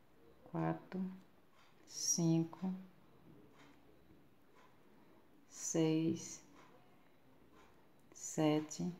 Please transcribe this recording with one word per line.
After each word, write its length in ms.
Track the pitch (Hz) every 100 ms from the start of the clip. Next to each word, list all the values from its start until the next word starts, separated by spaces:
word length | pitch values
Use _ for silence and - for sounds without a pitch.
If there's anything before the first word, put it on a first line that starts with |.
| - - - - -
Quatro. 540 | 165 160 165 - 185 185 - - - - - - - -
Cinco. 840 | - - - 165 165 165 - 190 185 - - - - - - - - - - - - - - - - - - - - - - - - - - -
Seis. 920 | - - 165 160 160 160 170 - - - - - - - - - - - - - - - - - - -
Sete. 800 | - - - 156 151 151 - 175 175